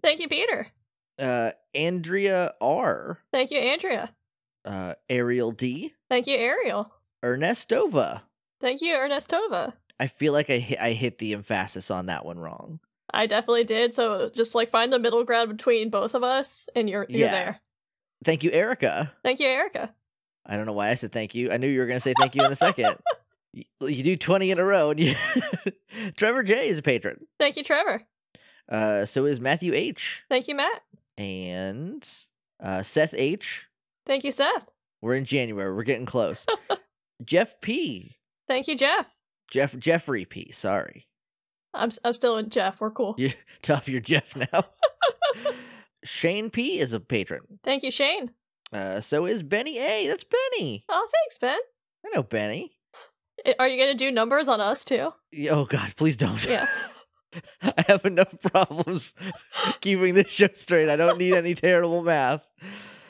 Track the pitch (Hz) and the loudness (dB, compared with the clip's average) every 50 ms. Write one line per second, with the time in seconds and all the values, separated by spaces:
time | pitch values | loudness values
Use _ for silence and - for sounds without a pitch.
0 | - 311 302 311 339 285 311 311 403 480 403 202 202 - _ _ _ _ _ _ | 0 2 2 2 -2 -2 -2 0 0 0 -2 -2 -4 -8 _ _ _ _ _ _
1 | _ _ _ - 135 127 123 120 113 110 - - _ _ - 139 156 175 180 180 | _ _ _ -6 -2 0 0 0 0 -2 -2 -6 _ _ -4 -2 -2 0 -2 -2
2 | 160 165 185 196 196 196 190 180 175 156 - - 113 127 156 - 262 156 92 - | -4 -2 -2 0 2 2 2 2 2 0 -2 0 0 2 2 2 2 0 0 0
3 | - - 170 - _ _ - 254 262 262 294 277 233 254 285 339 - 381 254 - | -4 -8 -10 -10 _ _ 0 0 0 0 0 0 2 2 0 0 0 -2 -2 -4
4 | - - - _ _ _ _ _ _ _ _ _ _ 104 101 95 92 90 - - | -4 -8 -12 _ _ _ _ _ _ _ _ _ _ -10 -8 -8 -6 -8 -8 -10
5 | _ - 127 123 120 120 123 123 120 117 110 - 127 127 123 156 247 311 - _ | _ -2 -2 0 0 0 0 0 0 -2 -2 -4 -4 -4 -4 -6 -8 -12 -12 _
6 | _ _ 254 247 240 277 277 226 233 247 302 427 427 247 208 208 220 - _ _ | _ _ -2 0 2 2 0 2 2 0 0 0 -2 -2 -2 -4 -4 -6 _ _
7 | _ _ _ _ - 123 123 135 156 180 233 - - - 226 247 440 330 202 143 | _ _ _ _ -2 -2 0 0 0 0 -2 -2 -2 0 0 2 2 2 2 0
8 | 107 69 - - - _ _ _ _ _ _ _ - 254 262 277 330 339 330 269 | 0 0 -2 -8 -12 _ _ _ _ _ _ _ -4 -4 -2 -2 -2 0 0 0
9 | 262 285 285 294 - - 330 349 440 403 214 180 - - - - _ _ _ - | 0 0 -2 -2 -2 -2 -2 -2 0 -2 -2 -4 -4 -4 -8 -12 _ _ _ -6
10 | 131 131 - - 151 151 143 147 147 - 135 120 120 117 135 - 107 117 113 107 | -4 -4 -2 0 2 4 4 4 2 2 0 0 0 -2 -4 -2 0 -2 0 0
11 | 127 120 - - 110 107 104 104 101 - 110 95 92 98 - 92 - - 101 92 | -2 -4 -4 -4 -6 -4 -4 -6 -4 -2 -2 -2 -2 -4 -6 -8 -6 -4 -4 -4
12 | 90 92 85 65 - 82 87 85 82 80 - - - - 160 160 - _ _ _ | -4 -4 -6 -6 -6 -10 -12 -10 -12 -12 -12 -14 -14 -16 -16 -16 -18 _ _ _
13 | _ - - - 220 220 208 214 214 - 240 233 233 226 220 220 240 240 233 - | _ -6 -2 -2 0 0 0 0 2 2 2 2 2 2 2 2 2 2 2 0
14 | 233 220 208 190 170 - - 226 226 226 - 233 226 226 - 226 233 247 262 240 | 0 0 0 0 -2 -4 0 -2 -2 0 2 0 0 2 4 2 4 4 2 2
15 | 226 233 226 233 240 233 233 226 233 220 214 220 - 254 233 226 220 226 208 202 | 2 2 2 2 2 2 2 2 2 0 -2 -2 2 2 2 4 2 0 0 0
16 | 202 226 - 247 247 247 262 262 269 - - - - - - 240 220 208 185 208 | 0 0 0 0 0 2 0 0 0 -2 -8 -12 -12 -4 -2 -2 0 0 -2 -4
17 | 196 - 247 226 220 - - 190 180 190 - - _ _ _ _ _ _ _ _ | -4 -2 2 2 2 4 2 0 -2 -4 -8 -10 _ _ _ _ _ _ _ _
18 | _ _ _ _ - 160 160 143 147 165 131 165 180 226 254 - - 110 73 90 | _ _ _ _ 0 0 0 2 0 2 2 2 2 0 0 0 0 0 0 0
19 | 156 143 - _ - 254 262 - 294 262 262 269 359 392 - - - 220 - _ | -4 -6 -8 _ -2 -2 0 2 2 2 2 0 -2 -2 -4 -8 -10 -10 -12 _
20 | _ _ _ _ _ _ _ _ _ - 101 104 107 110 104 104 101 107 123 127 | _ _ _ _ _ _ _ _ _ -8 -6 -6 -4 -4 -2 0 0 0 0 0
21 | - 101 - 117 107 101 - 120 123 123 98 120 131 143 139 127 127 120 123 123 | -2 -6 -6 -6 -6 -4 -4 -4 -2 -2 0 0 0 0 2 0 0 0 -2 -2
22 | - 135 123 - 143 127 - 135 - 139 139 - - - - - 117 - - - | 0 0 2 2 2 2 2 2 2 2 4 2 2 2 2 2 0 0 0 0
23 | - - - - _ _ _ _ _ _ - 120 117 - _ _ 139 143 147 127 | -2 -4 -4 -4 _ _ _ _ _ _ -20 -20 -20 -20 _ _ -4 -4 -4 0
24 | 131 175 185 - - 160 185 196 190 185 190 170 185 196 202 185 151 151 147 151 | 2 0 0 0 2 2 2 2 2 2 2 2 4 4 4 4 4 4 2 2
25 | 165 - - - - - - 254 - - - - - 196 - _ _ _ - 226 | 2 2 2 2 0 2 2 0 0 -2 -6 -6 -6 -8 -8 _ _ _ -12 -10
26 | 220 190 - - 208 220 240 269 233 190 220 254 - - 180 151 139 147 127 113 | -10 -8 -2 0 0 2 2 0 2 2 2 2 2 0 -2 0 2 0 0 2
27 | - 95 - - - - _ _ 302 285 285 302 285 - 302 302 381 392 190 196 | 0 -4 -8 -8 -14 -20 _ _ 0 2 2 -2 -2 0 0 2 2 0 -2 -2
28 | - _ _ _ _ _ _ _ _ _ _ _ _ - - 110 110 107 107 101 | -6 _ _ _ _ _ _ _ _ _ _ _ _ -6 -2 0 0 2 2 0
29 | 104 104 - 135 135 147 143 120 120 131 151 165 180 175 123 143 202 - - - | 0 0 0 0 0 0 0 0 0 0 0 0 0 0 0 0 0 -2 -4 -6
30 | - - - - - _ 269 254 262 - 294 277 285 370 359 - - _ - _ | -8 -8 -8 -10 -4 _ 0 0 0 -2 -2 -2 0 -2 -2 -4 -8 _ -20 _
31 | _ _ _ - 101 98 95 92 92 90 90 90 95 95 98 123 156 185 277 294 | _ _ _ -12 -10 -8 -8 -8 -8 -8 -6 -6 -6 -6 -6 -8 -10 -10 -12 -12
32 | - - - - - _ _ _ _ _ _ _ - 98 95 92 95 - - 156 | -14 -16 -16 -16 -18 _ _ _ _ _ _ _ -8 -6 -4 -4 -4 -2 0 0
33 | 156 156 - - 135 135 185 208 - - - - - _ _ _ _ _ _ _ | 0 0 0 -2 0 0 -2 -4 -6 -8 -10 -10 -12 _ _ _ _ _ _ _
34 | _ - 269 277 262 277 262 - 269 320 453 - - - _ _ _ _ _ _ | _ -4 -4 -2 -2 -4 -2 0 0 0 0 -2 -4 -10 _ _ _ _ _ _
35 | - 113 127 135 135 - 139 139 123 113 107 101 98 95 95 104 113 127 135 113 | -2 -2 0 0 0 0 0 0 0 -2 -4 -4 -4 -4 -4 -4 -2 -2 -2 -2
36 | 127 - - 123 110 76 92 - - - 427 - - - - - - _ _ _ | -2 -4 0 0 0 0 -2 -4 -4 -4 -4 -4 -4 -6 -6 -6 -6 _ _ _
37 | _ _ _ _ 120 - 151 175 226 - - _ - 214 233 339 339 175 113 92 | _ _ _ _ -6 0 2 2 2 2 -4 _ -6 -6 -4 -4 -4 -6 -6 -10
38 | - - - _ _ _ _ _ _ - 254 254 269 - 311 240 269 285 349 415 | -12 -18 -20 _ _ _ _ _ _ -4 -2 -2 -2 -2 0 2 2 2 2 0
39 | 262 - _ _ _ _ _ _ _ _ - 131 139 139 - 127 - 160 170 170 | -2 -4 _ _ _ _ _ _ _ _ 0 0 0 0 -2 -2 0 2 2 2
40 | - 147 131 104 90 - - 95 - - - - - 98 98 92 - - 50 - | 0 -2 -4 -4 -6 -8 -12 -14 -14 -12 -12 -6 -2 0 0 0 -2 -4 -10 -18
41 | - _ _ _ _ _ _ _ _ _ _ _ _ _ - - 220 233 - - | -20 _ _ _ _ _ _ _ _ _ _ _ _ _ -6 -4 -4 -4 -4 -2
42 | - 240 240 240 - 240 226 220 220 220 - 240 185 190 - - 214 220 220 - | -2 -2 0 2 2 2 2 0 -2 -2 -2 0 0 0 -2 -4 -6 -6 -4 -4
43 | 240 196 220 - 131 135 123 - - _ - _ - - 147 131 - 139 131 123 | -4 -4 -2 -2 -2 -2 -2 -4 -12 _ -20 _ 0 0 0 0 0 -2 -4 -4
44 | 107 117 160 139 - - - 139 123 - - 185 - - _ _ - 523 - _ | 0 2 2 2 2 0 -6 -6 -6 0 0 0 0 0 _ _ 0 0 0 _
45 | - 554 - - 698 587 508 - - 285 247 247 - - - - - _ _ _ | 0 0 0 0 0 -2 0 0 -2 -4 -4 -4 -10 -16 -20 -20 -20 _ _ _
46 | - - - - - 165 185 208 214 220 - 233 240 294 381 - 147 123 113 104 | -14 -10 -6 -2 0 0 0 0 -4 -4 -4 -4 -2 -2 -2 -2 -2 -2 -2 -6
47 | - - 131 107 90 - 80 64 - _ - - - 262 277 269 277 254 - - | -4 -2 -2 -2 -2 -4 -6 -10 -12 _ -20 -10 -4 -4 -4 -2 -2 -4 -2 0
48 | 277 285 349 403 269 240 - _ _ _ _ _ _ - - 104 95 95 95 104 | 0 0 0 -2 -6 -8 -12 _ _ _ _ _ _ -12 -8 -6 -6 -4 -4 -6
49 | 113 - 147 151 175 185 226 214 156 139 196 214 254 311 302 233 262 349 440 427 | -4 -2 0 0 0 0 -2 -4 -2 -2 -2 -2 -2 -4 -4 -4 -2 -2 0 0
50 | 370 - 453 359 - - - 494 523 523 508 415 190 139 208 - - - 370 359 | 0 -2 -2 -4 -2 -2 0 0 0 -2 -2 -4 -4 -4 -6 -8 -6 -2 -2 -2
51 | 453 427 - 659 622 - - - - 254 294 403 523 - _ _ _ _ _ _ | 0 2 2 0 0 0 -2 -4 -2 -2 -2 -2 -4 -8 _ _ _ _ _ _
52 | - 427 427 - 123 - 117 107 104 104 110 135 359 - - _ _ _ _ - | -12 -4 -4 -4 -2 -2 -2 -2 -2 -2 -4 -6 -8 -12 -16 _ _ _ _ -20
53 | - - _ _ _ _ _ - - - - - 254 262 262 254 262 277 277 233 | -20 -20 _ _ _ _ _ -2 0 0 2 4 2 2 4 4 4 2 4 2
54 | 262 269 254 226 226 233 277 294 311 269 240 208 202 202 262 277 - - 269 - | 0 0 2 2 2 2 2 2 4 2 2 2 2 2 0 0 0 0 0 0
55 | 135 330 - _ _ _ - 151 143 147 151 147 139 - 139 120 98 101 - - | 0 -4 -6 _ _ _ -10 -6 0 2 2 2 2 2 -2 -2 -4 -6 -2 2
56 | 156 160 139 110 139 92 107 110 - - 247 - - - - - - - - - | 2 2 2 2 0 0 0 0 0 0 0 0 0 -2 -2 -4 -6 -10 -12 -18
57 | - _ _ _ _ _ - 175 - - - _ 180 - - - - - 202 185 | -20 _ _ _ _ _ -18 -18 -18 -18 -16 _ -2 0 2 2 6 6 6 6
58 | - 196 180 170 190 - - - - 185 - 190 180 - 147 165 165 160 185 156 | 6 4 4 4 4 4 2 -2 -4 2 4 4 4 4 2 -2 -2 0 -2 -2
59 | - - - - 180 196 - - - - - - - 440 - - - 196 196 185 | -4 -6 -10 -10 -10 -10 -10 -12 -16 -10 -6 -2 -2 -2 -2 -2 0 0 2 2
60 | 185 180 180 190 190 - - - 175 165 - - - - 175 165 156 156 147 151 | 2 4 6 4 4 4 4 4 4 4 2 -2 -2 2 4 4 6 4 4 4
61 | 165 175 175 175 185 180 185 175 170 175 170 - - 180 180 170 175 170 170 175 | 4 4 4 4 4 4 4 4 4 2 -2 2 4 4 6 6 4 4 0 0
62 | 165 170 165 147 131 127 147 147 - _ _ _ 165 196 202 208 - - - - | 2 2 2 4 4 2 2 0 -4 _ _ _ -18 -16 -16 -16 -18 -20 -20 -20
63 | - - | -20 -20